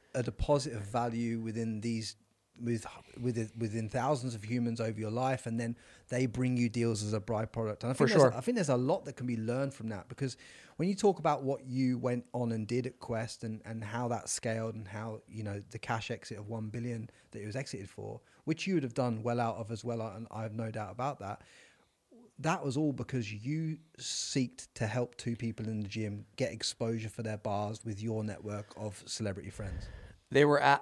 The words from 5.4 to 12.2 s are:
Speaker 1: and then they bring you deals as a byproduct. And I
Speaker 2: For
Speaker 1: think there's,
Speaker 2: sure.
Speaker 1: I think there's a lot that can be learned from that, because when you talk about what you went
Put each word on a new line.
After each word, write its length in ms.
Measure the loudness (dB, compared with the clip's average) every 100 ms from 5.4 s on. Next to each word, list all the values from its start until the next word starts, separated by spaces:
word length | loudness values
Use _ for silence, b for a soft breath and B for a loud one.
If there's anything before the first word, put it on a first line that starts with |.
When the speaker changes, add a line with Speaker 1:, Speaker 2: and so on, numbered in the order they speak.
| -2
Speaker 1:
and 120 | -2
then 160 | -2 -4 b b b
they 180 | 0 2
bring 280 | 2 2 4
you 120 | 4
deals 320 | 4 2 2
as 120 | 0
a 60 | 0
byproduct. 640 | 0 -2 0 -2 -2 -2
And 100 | -2
I 20 |
Speaker 2:
For 120 | 4 8
Speaker 1:
think 140 | 10
there's, 120 | 10
Speaker 2:
sure. 60 | 8
Speaker 1:
I 40 |
think 140 | 0 2
there's 140 | 4
a 80 | 4
lot 280 | 4 2 0
that 100 | -6
can 100 | -2
be 120 | 0
learned 360 | 0 0 0
from 160 | -2 -6
that, 180 | -6 -8
because 300 | -4 -4 -4 B B B B
when 120 | 0
you 60 |
talk 240 | 4 4 6
about 240 | 4 2
what 240 | 2 -2 -2
you 320 | 2 4 4
went 280 | 2 0